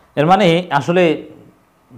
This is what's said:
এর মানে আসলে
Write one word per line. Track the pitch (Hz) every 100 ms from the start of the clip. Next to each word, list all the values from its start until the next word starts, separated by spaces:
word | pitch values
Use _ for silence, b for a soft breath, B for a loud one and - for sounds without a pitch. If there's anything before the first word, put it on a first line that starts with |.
| b -
এর | 156
মানে | 196 180 165 175
আসলে | 143 170 180 175 151 - - - _ _ _ _